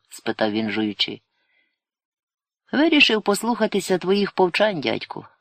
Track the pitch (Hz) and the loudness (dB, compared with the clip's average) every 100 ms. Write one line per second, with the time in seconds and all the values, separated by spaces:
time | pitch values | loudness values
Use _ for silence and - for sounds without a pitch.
0 | _ - - 110 110 104 110 104 107 98 | _ -10 -6 -2 -2 0 -2 -2 -2 -2
1 | - 107 _ _ _ _ _ _ _ _ | -6 -6 _ _ _ _ _ _ _ _
2 | _ _ _ _ _ _ _ 240 320 294 | _ _ _ _ _ _ _ 0 2 4
3 | - 220 202 202 226 240 214 202 - 180 | 4 2 0 0 0 0 0 0 0 -2
4 | 175 202 196 - 185 - 214 175 117 107 | 2 0 0 2 0 4 0 0 -2 -4
5 | - - - _ | -6 -12 -14 _